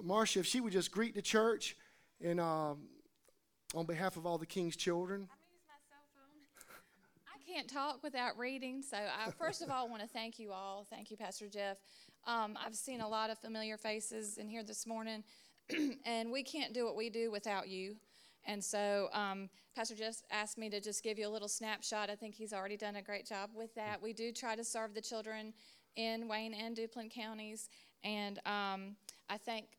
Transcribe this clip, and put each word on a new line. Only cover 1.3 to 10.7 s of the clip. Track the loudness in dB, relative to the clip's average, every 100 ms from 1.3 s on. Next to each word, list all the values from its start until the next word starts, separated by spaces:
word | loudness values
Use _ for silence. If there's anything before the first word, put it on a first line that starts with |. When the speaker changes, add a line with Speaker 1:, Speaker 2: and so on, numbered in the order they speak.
| 8 8 6 0 -6 -14 -20 -20 _
Speaker 1:
and, | 2 4
uh, | 4 4 2 0 -8 -18 -20 _ _ _ _ _ -6
on | -2 0
behalf | 2 2 2
of | 0
all | 0
the | 0
King's | 2 2 2
children. | 2 4 2 -2
Speaker 2:
I'm | -6
gonna | -14 -20
use | _ -20
my | -20 -20
cell | -20 -20
phone. | -20 -20 -20 -20 -20 -20 -20 -20 _ -20 _ -18
<laughs> |
I | -16 -6
can't | -6 -2
talk | 0 0 0
without | -2 2 2 2
reading, | -2 -2 -2 -4
so | -2 -2
I, | 0 0 -2
first | 0 0 0
of | 0
all, | 0 0
wanna | -2 -4
thank | -4 -6 -6
you | -8
all. | -6 -4